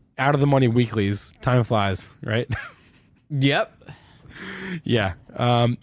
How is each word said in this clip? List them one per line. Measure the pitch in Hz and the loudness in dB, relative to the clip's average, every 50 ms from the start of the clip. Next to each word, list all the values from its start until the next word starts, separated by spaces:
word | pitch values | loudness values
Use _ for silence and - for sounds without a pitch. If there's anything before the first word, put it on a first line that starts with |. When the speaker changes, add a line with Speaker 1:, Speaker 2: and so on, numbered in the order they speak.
| _ _ _ - | _ _ _ -2
Speaker 1:
out | 131 139 147 | 0 2 2
of | 139 | 4
the | 139 | 4
Money | 143 139 131 131 117 | 4 4 4 4 4
Weeklies. | 117 123 120 113 110 110 101 98 101 101 - - - - | 4 4 2 2 0 0 0 0 0 -4 -6 -12 -12 -6
Time | - 131 123 127 113 | -2 0 2 2 2
flies, | - 117 107 101 98 92 - - - - - - | 2 0 0 0 0 -2 -4 -8 -12 -18 -14 -8
right? | - 110 117 123 - 117 | -4 -4 -2 -2 -4 -6
<laughs> | - - - - _ _ _ _ _ _ _ _ _ _ - | -8 -8 -12 -18 _ _ _ _ _ _ _ _ _ _ -8
Speaker 2:
Yep. | 151 135 135 139 143 185 220 - - - - - - - _ - - - - - - - 190 196 190 190 190 190 180 160 - | -4 0 2 2 2 2 0 -4 -8 -20 -20 -20 -20 -20 _ -20 -20 -20 -20 -20 -20 -18 -16 -16 -14 -12 -12 -10 -10 -8 -4
Speaker 1:
Yeah. | - 120 113 101 95 85 - - - - | -2 0 0 0 -2 -4 -8 -16 -14 -8
Um, | - 123 120 123 120 120 120 120 - | -4 0 0 2 2 2 0 0 0